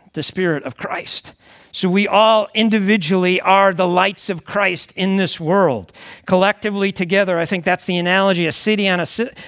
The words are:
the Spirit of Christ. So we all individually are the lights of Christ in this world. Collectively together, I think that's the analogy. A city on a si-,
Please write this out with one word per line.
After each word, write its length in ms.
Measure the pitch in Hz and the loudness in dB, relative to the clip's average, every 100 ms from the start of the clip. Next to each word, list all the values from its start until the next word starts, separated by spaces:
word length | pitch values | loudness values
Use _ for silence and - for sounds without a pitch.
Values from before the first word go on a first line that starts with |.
| _ | _
the 100 | - | -10
Spirit 400 | 151 - 185 151 | -8 -2 -2 -2
of 120 | 135 - | -4 -10
Christ. 580 | - - - - - - _ - - | -8 -8 -10 -12 -14 -20 _ -20 -18
So 180 | - 185 | -4 0
we 200 | 190 202 | 2 2
all 400 | 196 220 220 202 | 2 2 2 0
individually 840 | 220 220 214 196 214 156 185 180 185 | 0 0 2 2 0 2 0 2 0
are 320 | - 190 196 | 2 4 4
the 140 | 180 180 | 2 0
lights 440 | 175 190 202 - | 2 0 -2 -8
of 140 | 175 | -8
Christ 480 | - 202 196 170 - - | -6 -2 0 -2 -8 -4
in 180 | 190 | 0
this 240 | 190 185 - | 0 0 -2
world. 540 | 160 196 175 117 90 - - - - | 0 2 2 0 -6 -18 -20 -16 0
Collectively 640 | 185 190 208 214 202 196 | 2 2 0 -4 -2 -2
together, 480 | 190 180 196 190 175 | -2 0 0 2 0
I 60 | |
think 200 | 165 190 | -2 -2
that's 200 | 170 180 | -2 -2
the 140 | - 175 | -2 -2
analogy. 480 | 175 185 196 180 165 | 2 2 2 2 0
A 60 | |
city 360 | 139 - 214 196 | -2 -2 0 0
on 100 | 180 | 0
a 80 | 156 | -2
si-, 240 | - 233 - | -4 -6 -8